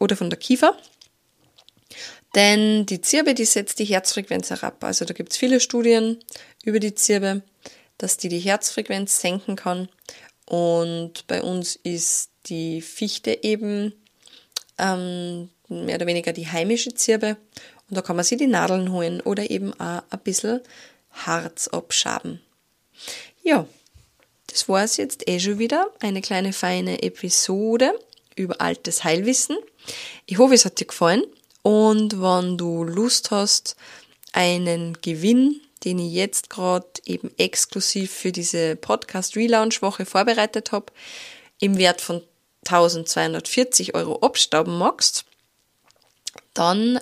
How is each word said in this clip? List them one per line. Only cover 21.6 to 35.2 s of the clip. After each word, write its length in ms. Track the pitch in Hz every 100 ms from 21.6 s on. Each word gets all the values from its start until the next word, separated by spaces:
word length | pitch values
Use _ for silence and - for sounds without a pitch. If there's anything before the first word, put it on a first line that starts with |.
| -
abschaben. 720 | 170 - - - 57 - - _ _ _ _ _ _ - - - _
Ja, 220 | 359 277 156 _ _ - _ _ _ _ -
das 200 | - -
war's 280 | 190 214 -
jetzt 320 | 202 - -
eh 100 | 180
schon 220 | 190 208
wieder. 280 | 233 285 392 -
Eine 200 | 214 190
kleine 320 | 190 185 196
feine 500 | 190 180 180 180 180
Episode 920 | 185 - 180 - - 190 220 233 262 427 - _ _
über 260 | - 185 -
altes 440 | 170 170 - 165
Heilwissen. 520 | 175 165 208 262 - 330 - _ - - - - -
Ich 120 | 185
hoffe, 160 | 262
es 100 | 247
hat 160 | 196 -
dir 60 | -
gefallen. 360 | - 170 190 381 - _ _
Und 580 | 202 214 214 214 214 202
wenn 380 | 185 180 180 180
du 260 | 175 165
Lust 460 | 165 175 233 - -
hast, 460 | 208 208 - - - - - - _ -
einen 640 | - 180 175 175 170 170 170
Gewinn, 640 | - 160